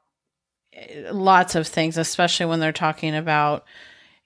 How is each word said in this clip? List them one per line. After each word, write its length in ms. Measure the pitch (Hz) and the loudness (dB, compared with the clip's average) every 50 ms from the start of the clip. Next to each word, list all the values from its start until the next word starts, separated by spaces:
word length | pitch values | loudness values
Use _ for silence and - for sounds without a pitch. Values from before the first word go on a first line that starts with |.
| _ _ _ _ _ _ _ _ _ _ _ _ _ _ _ | _ _ _ _ _ _ _ _ _ _ _ _ _ _ _
eh, 360 | - - - - 147 - - | -20 -20 -18 -18 -14 -10 -8
lots 440 | 202 196 190 190 190 180 180 185 - | -6 0 4 6 6 6 6 4 0
of 120 | 165 160 - | -2 -2 -2
things, 300 | - 165 160 160 160 165 | -2 -2 -2 0 -2 -2
especially 480 | 160 - - - 175 170 - - 180 | -4 -2 0 0 0 0 0 -2 -2
when 140 | 165 165 165 | -2 0 0
they're 120 | 160 156 | 0 -2
talking 440 | 160 - 175 156 156 - - 160 151 | -2 -2 -2 -2 -2 -2 -4 -4 -4
about, 500 | 156 165 165 151 151 147 147 147 - - _ - - - - - - - _ _ _ _ | -4 -2 0 0 2 2 2 0 -2 -6 _ -20 -20 -20 -20 -20 -20 -20 _ _ _ _